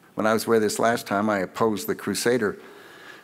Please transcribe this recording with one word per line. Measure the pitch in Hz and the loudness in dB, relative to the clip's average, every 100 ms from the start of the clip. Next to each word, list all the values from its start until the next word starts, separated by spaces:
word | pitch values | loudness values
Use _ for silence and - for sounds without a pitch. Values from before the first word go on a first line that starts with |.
| - | -12
when | - 107 | -2 0
I | |
was | 110 | 2
with | 120 113 | 4 2
this | 104 - | 2 2
last | 113 120 - | 0 0 -2
time, | 101 107 | 0 0
I | 101 | 0
opposed | 90 - 113 101 - | -2 0 0 0 -4
the | |
Crusader | 92 110 92 120 123 104 - - - - - - - | -4 -4 -2 0 2 0 -4 -14 -20 -20 -20 -20 -20